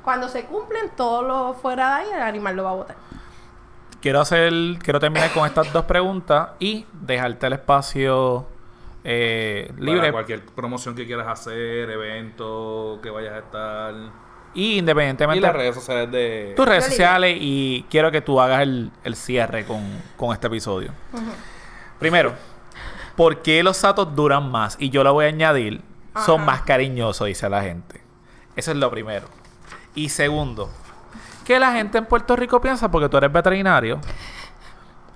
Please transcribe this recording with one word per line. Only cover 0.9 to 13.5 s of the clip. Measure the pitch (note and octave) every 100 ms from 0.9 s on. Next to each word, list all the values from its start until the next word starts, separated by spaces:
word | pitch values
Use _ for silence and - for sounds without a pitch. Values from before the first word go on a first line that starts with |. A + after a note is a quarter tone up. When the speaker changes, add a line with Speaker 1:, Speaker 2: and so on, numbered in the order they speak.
| -
Speaker 1:
todo | A#3+ A#3
lo | B3+ C4 B3+
fuera | B3+ C4 B3+ C4
de | C#4
ahí, | G4+
el | F#4
animal | A3+ G#3 G3+ F#3
lo |
va | F#3+
a |
botar. | F#3 - - - - - - - - - - - -
Speaker 2:
Quiero | C#3 C3+
hacer, | D3+ E3+ E3+ E3 E3+ E3+
quiero | D#3+ C#3+
terminar | D3+ D#3 D#3+
con | D#3+ D3+
estas | D3+ D3
dos | D#3+
preguntas | - F3 F#3 F#3+ - D3+ E3+ -
y | F#3+ G#3+ A3
dejarte | D#3 C3 B2 B2 A#2 C3
el |
espacio, | C3+ - C#3 C#3 C3+ C3+ C3 C3 B2 C3+ - - - - -
eh, | - A#2+ A#2 A2+ A2 G2+ -
Speaker 3:
Para | -
Speaker 2:
libre. | C#3 F3+ D#3+
Speaker 3:
cualquier | A#2 G#2+ A2 -
promoción | - A#2+ B2 B2
que | A#2+ A#2
quieras | A#2+ A2+
hacer, | A2 A#2 A2+ A#2 A#2 A2+
evento, | A2 G#2+ A2+ A2+ A2+ A2 A2 A2 A2 A2 G#2+
que | A2
vayas | G#2+ G#2+
a | G#2+
estar. | G#2+